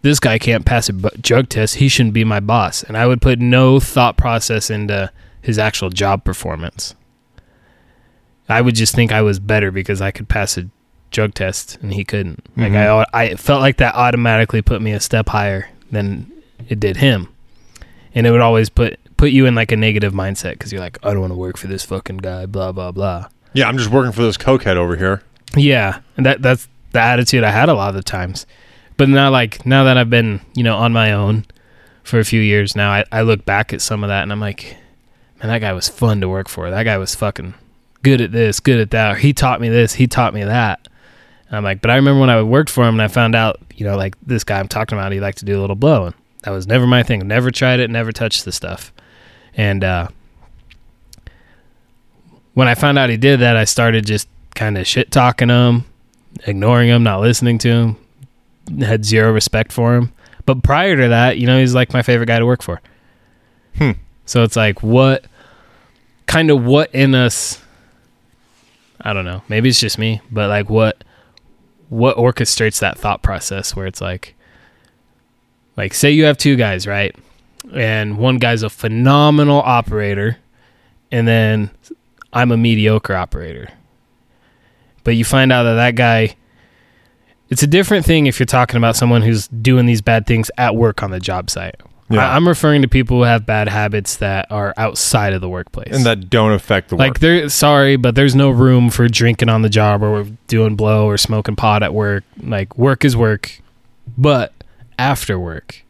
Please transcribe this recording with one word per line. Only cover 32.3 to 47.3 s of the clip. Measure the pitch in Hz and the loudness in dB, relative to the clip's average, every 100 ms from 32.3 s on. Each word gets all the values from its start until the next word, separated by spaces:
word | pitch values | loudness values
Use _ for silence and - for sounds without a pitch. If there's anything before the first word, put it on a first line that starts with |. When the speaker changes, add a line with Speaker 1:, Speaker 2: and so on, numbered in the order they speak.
| 113 | 0
Speaker 1:
years | 107 104 101 104 | 2 2 0 -2
now, | 101 | 0
I, | 101 - | 0 -2
I | 110 | -2
look | 113 107 - | 0 0 0
back | 101 110 | -2 -2
at | - | -6
some | - 107 | -6 -6
of | 101 | -4
that | 98 | -4
and | 95 | -4
I'm | 104 | -6
like, | 107 98 - - _ _ _ _ _ _ | -6 -10 -16 -20 _ _ _ _ _ _
"Man, | 107 | -6
that | 117 | -4
guy | 107 | -4
was | 92 - | -6 -8
fun | - 117 104 | -2 -2 0
to | 92 | -2
work | 95 95 | -6 -8
for. | - 85 | -10 -8
That | 95 | -4
guy | 113 101 | -2 -2
was | 95 - | -4 -6
fucking | 104 - 90 - _ _ _ _ | -6 -6 -14 -16 _ _ _ _
good | 131 135 | 2 2
at | 107 | 0
this, | 113 110 101 | 0 0 0
good | - 123 | 0 2
at | 107 | 0
that. | 113 107 98 | 0 -2 0
He | 143 | 0
taught | 135 131 123 | 2 0 0
me | 117 | 0
this, | 117 113 - | 2 0 0
he | 127 | 0
taught | - 117 | 0 -2
me | 104 | -2
that." | 101 117 110 90 _ _ _ _ _ _ _ | -4 -2 -2 -4 _ _ _ _ _ _ _
And | 107 | -6
I'm | |
like, | 101 95 | -4 -4
"But | 113 | 0
I | 123 | 2
remember | 139 139 | 4 4
when | 131 | 4
I | 117 | 4
worked | 110 131 151 | 4 2 0
for | - 120 | 0 2
him | 113 | 2
and | |
I | 107 | 0
found | 123 117 113 | 0 0 2
out, | 110 - - - | 0 -4 -14 -10
you | 104 | -6
know, | 101 | -4
like, | 98 - 139 | -6 -10 -6
this | 120 | -6
guy | - 101 | -4 -6
I'm | 98 | -6
talking | - 110 107 | -8 -6 -6
about, | 98 | -6
he | 98 | -6
liked | 101 - | -6 -8
to | 98 | -6
do | 101 | -4
a | |
little | 98 98 | -4 -2
blow. | 139 143 87 | 2 2 0
And | - _ _ | -10 _ _
that | - | -10
was | 95 92 | -10 0
never | 120 123 | 2 4
my | 123 | 2
thing. | 117 110 | 2 -2
Never | 95 | -2